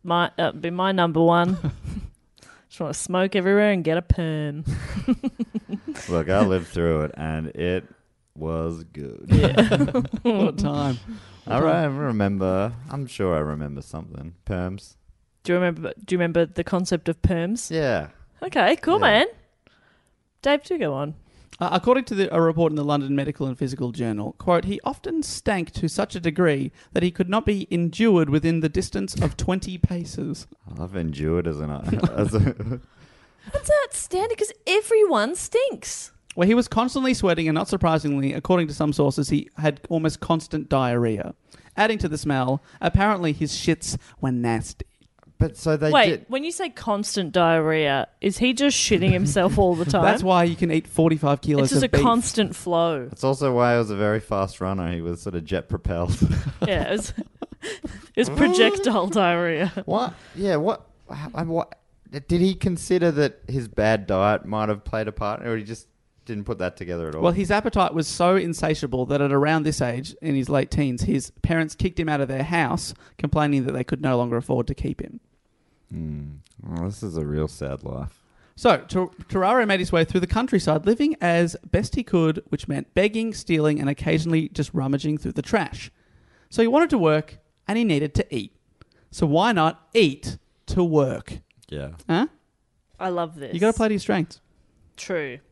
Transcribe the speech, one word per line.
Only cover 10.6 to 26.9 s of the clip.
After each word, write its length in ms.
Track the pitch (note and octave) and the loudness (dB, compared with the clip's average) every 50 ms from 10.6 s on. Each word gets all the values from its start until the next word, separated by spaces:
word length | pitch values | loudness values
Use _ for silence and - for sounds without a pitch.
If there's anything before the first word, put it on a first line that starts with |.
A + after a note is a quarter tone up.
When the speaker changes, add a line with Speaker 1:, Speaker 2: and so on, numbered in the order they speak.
| G3+ D3 C#3+ D3 C#3+ C#3 B2+ A2+ G2 - A2+ G#2 - - - - _ | -2 -2 0 0 0 -2 -2 -4 -8 -14 -16 -16 -18 -20 -20 -18 _
Speaker 2:
I 120 | - A2+ B2+ | -2 0 0
re-, 100 | D#3 D#3+ | 2 2
I 140 | D#3 E3+ D#3+ | 2 2 0
remember. 880 | C#3+ C3+ C#3 D3 C3+ A2+ G#2 G2+ G2 G2+ F#2+ F#2+ F#2 F#2 F#2+ G2+ A2+ A#2 A#2 C3 D3+ | 0 -2 -2 -2 -2 0 2 2 0 2 0 0 0 2 0 0 -2 -6 -10 -12 -10
I'm 160 | C3 C#3+ C#3 | -8 -8 -8
sure 280 | A#2+ - - G2 F#2 E2+ | -8 -4 -2 0 0 2
I 60 | D#2 | 0
remember 420 | D2+ D2+ D2+ D2+ D2+ D2 C#2 C#2 | 0 -2 -4 -6 -6 -8 -8 -10
something. 520 | C#2 - - D#2+ E2 - D2 C#2+ C#2+ E2 E2+ _ _ | -12 -12 -12 -12 -12 -12 -14 -14 -14 -14 -16 _ _
Perms. 500 | - G2+ F2+ F2+ F2+ F#2+ G2 - - _ _ _ - _ _ _ _ _ _ _ | -6 -4 -4 -4 -6 -8 -10 -14 -20 _ _ _ -20 _ _ _ _ _ _ _
Speaker 1:
Do 80 | - | 0
you 60 | F3 F3+ | 0 2
remember, 340 | F3+ F3 E3 D#3+ D#3+ - - - G3+ | 2 0 -2 -4 -8 -10 -10 -12 -6
do 100 | - F#3 | -4 0
you 40 | F3 | 0
remember 280 | F3 E3+ D#3 E3+ E3+ | 0 2 2 2 0
the 180 | D#3+ - - E3+ | 0 -2 -6 -4
concept 440 | - G3 F3+ F3+ - F#3 D#3+ _ - | -2 -2 -2 0 0 -2 -2 _ -4
of 120 | D#3+ _ | -4 _
perms? 480 | - - F#3 E3 E3+ F#3 A3+ A#3 - - | 0 0 2 0 -2 -4 -4 -6 -6 -4
Speaker 2:
Yeah. 380 | D#3+ D#3+ D3+ C3 A2+ E2 D2+ D2 - - - _ _ _ | -2 -2 0 0 0 0 -2 -6 -14 -20 -20 _ _ _
Speaker 1:
Okay, 340 | - F#4 - D4 F#3 F#3 E4+ | -12 -2 0 2 4 4 2
cool, 200 | - - D#4 F4+ | 2 2 0 2
Speaker 2:
Yeah. 40 | G#4+ | 4
Speaker 1:
man. 260 | G4+ - G#3 A3+ D#4+ A#4 - - _ _ _ _ _ _ _ _ _ _ _ _ _ _ _ _ _ _ _ _ | 4 6 6 4 4 0 -2 -16 _ _ _ _ _ _ _ _ _ _ _ _ _ _ _ _ _ _ _ _
Dave, 200 | - C#4 C#4+ D4 C#4+ | 0 0 0 0 0
do 140 | - F#4 E4 | -4 -4 -2
go 140 | A3 D3+ C#3 | -2 -2 -2
on. 200 | C3+ D3 D3+ D#3 - - _ _ - - _ - _ | -2 -4 -6 -8 -12 -18 _ _ -20 -20 _ -8 _
Speaker 3:
Uh, 100 | E3+ - | -2 0
according 320 | - F3+ - A#3+ B3+ C4+ B3+ | 0 2 4 4 4 4 2
to 100 | - A3 | -2 0
the, 180 | G3 G3 - | 0 0 2
a 80 | - E3+ | 4 4
report 300 | E3 E3 D#3+ D#3+ E3+ D#3+ | 4 4 4 4 2 2
in 60 | D3+ | 2
the 80 | D3+ C#3+ | 0 0
London 320 | D3 D3 C#3+ C#3 C3+ C#3 | 0 0 0 0 0 0
Medical 300 | C#3 C#3 D3+ C#3 - C#3 | 0 0 -2 -4 -4 -4
and 120 | C3+ B2+ - | -4 -2 -4
Physical 320 | D3 B2+ C3+ - A#2+ B2 | -4 -4 -2 -4 -4 -4
Journal, 420 | A2+ - A#2+ A2+ G#2+ G#2 G#2 A#2 - _ | -4 -4 -4 -2 -2 -4 -6 -8 -10 _
quote, 260 | - F#3 F3 E3+ - | 0 2 2 2 2
"He 120 | F#3 G3+ - - | -2 -6 -4 -4
often 400 | B3+ C#4+ - - - E4 D#4+ C#4+ | -6 -6 -6 -8 -6 -4 -4 -4
stank 480 | - - - _ - G#3 F3+ E3 - | -4 -8 -4 _ -2 0 0 -2 -6
to 160 | - - F#3 D#3 | -4 -4 -4 -2
such 260 | - - G3+ - - | 0 -2 -4 -2 -4
a 60 | F3+ | -4
degree 500 | E3+ E3+ D3 F3+ F3+ D#3+ C#3+ C#3 C3+ C#3 _ - - _ | -4 -2 0 2 2 2 2 2 -2 -6 _ -14 -20 _